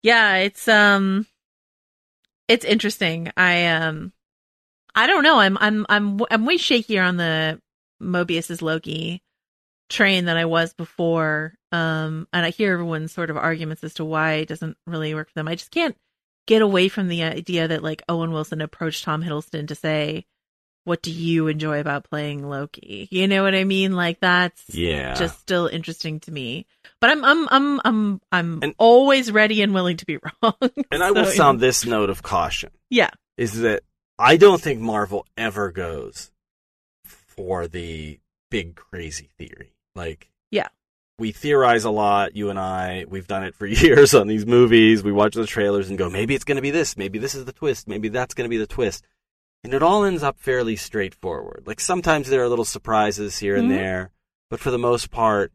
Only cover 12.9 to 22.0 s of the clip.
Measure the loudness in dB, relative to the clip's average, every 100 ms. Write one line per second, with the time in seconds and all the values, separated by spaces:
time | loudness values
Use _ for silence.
12.9 | -6 -8 -8 -6 -2 -2 -2 -6 -10 -12
13.9 | -10 -6 -2 0 -2 -4 -8 -10 -12 -10
14.9 | -8 -6 -8 -8 -8 -8 -8 -6 -4 -4
15.9 | -4 _ _ _ _ 2 4 4 4 2
16.9 | 0 -4 -4 -4 -6 -4 -2 -2 -2 -4
17.9 | -8 -4 -4 -2 -4 -6 -6 -8 -6 -8
18.9 | -6 -6 -4 -4 -6 -8 -10 -10 -6 -4
19.9 | -2 -4 -6 -12 _ _ _ _ _ -6
20.9 | -4 -4 -6 0 0 0 -2 -4 -4 -4
21.9 | -6